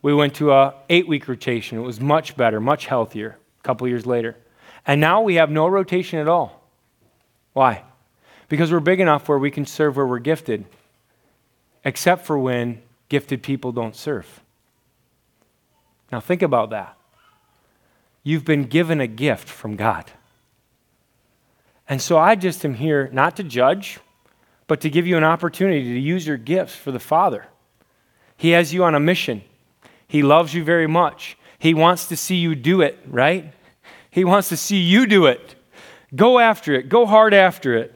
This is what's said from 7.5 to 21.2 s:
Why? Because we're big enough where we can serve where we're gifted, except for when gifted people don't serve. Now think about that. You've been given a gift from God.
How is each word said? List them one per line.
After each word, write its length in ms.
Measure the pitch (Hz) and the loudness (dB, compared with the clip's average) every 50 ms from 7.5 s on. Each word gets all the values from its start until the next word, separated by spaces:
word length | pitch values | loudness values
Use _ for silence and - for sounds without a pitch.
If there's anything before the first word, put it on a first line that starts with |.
| _ | _
Why? 300 | 135 135 127 110 87 - _ _ _ _ _ _ _ _ _ _ _ _ _ | 0 2 2 0 -2 -14 _ _ _ _ _ _ _ _ _ _ _ _ _
Because 220 | 156 147 170 156 | -2 -2 0 0
we're 80 | 170 170 | 0 0
big 200 | 147 165 190 185 | 2 0 2 2
enough 280 | 190 165 151 143 - | 4 2 2 0 0
where 120 | - 147 139 | -2 -2 0
we 120 | 135 143 | 0 -2
can 140 | 139 147 143 | -4 -6 -10
serve 320 | - - - 156 147 131 | -10 -4 -2 -2 -2 0
where 80 | 139 139 | -2 -4
we're 140 | 127 123 120 | -2 -4 -4
gifted, 460 | 117 143 160 156 - - 113 101 98 - _ _ _ _ _ _ _ _ _ _ _ _ _ _ _ _ _ _ _ _ _ _ _ | -2 -4 -4 -4 -4 -8 -8 -8 -8 -16 _ _ _ _ _ _ _ _ _ _ _ _ _ _ _ _ _ _ _ _ _ _ _
except 420 | 139 131 - - 180 180 175 - | -8 -8 -2 0 0 0 0 -2
for 120 | - 156 | -4 -4
when 440 | 143 131 127 123 120 120 120 117 110 _ _ _ _ _ _ | -2 -2 -2 -2 -4 -4 -6 -8 -10 _ _ _ _ _ _
gifted 320 | 147 139 - - 139 120 | -6 -6 -4 -4 -10 -8
people 300 | - - 135 131 - 127 | -6 -8 -8 -6 -6 -8
don't 240 | 117 120 117 110 110 | -6 -6 -8 -8 -10
serve. 460 | - - 156 143 101 87 - - _ _ _ _ _ _ _ _ _ _ _ _ _ _ _ _ _ _ _ _ _ _ _ _ _ _ _ _ _ _ _ _ _ _ _ | -12 -10 -8 -8 -8 -10 -14 -20 _ _ _ _ _ _ _ _ _ _ _ _ _ _ _ _ _ _ _ _ _ _ _ _ _ _ _ _ _ _ _ _ _ _ _
Now 80 | - 117 | -12 -12
think 220 | - - 180 175 | -4 -4 -2 -2
about 280 | 196 156 135 117 110 107 | 0 0 0 0 0 -2
that. 260 | 110 104 95 - - _ _ _ _ _ _ _ _ _ _ _ _ _ _ _ _ _ _ _ _ _ _ _ _ _ _ | -6 -10 -12 -12 -20 _ _ _ _ _ _ _ _ _ _ _ _ _ _ _ _ _ _ _ _ _ _ _ _ _ _
You've 220 | 147 156 156 - | -4 -4 -4 0
been 180 | - 156 143 139 | 0 0 0 0
given 360 | 120 120 160 175 165 165 147 | 0 0 0 0 0 -2 -2
a 80 | 131 | -2
gift 400 | 113 110 110 139 147 113 - - | -6 -6 -4 -2 -2 -2 -2 -6
from 300 | - - - - 90 - | -20 -20 -14 -10 -10 -8
God. 340 | 98 101 113 - - - - - _ _ _ _ _ _ _ _ _ _ _ _ _ _ _ _ _ _ _ _ _ | -2 -2 -2 -2 -2 -10 -16 -20 _ _ _ _ _ _ _ _ _ _ _ _ _ _ _ _ _ _ _ _ _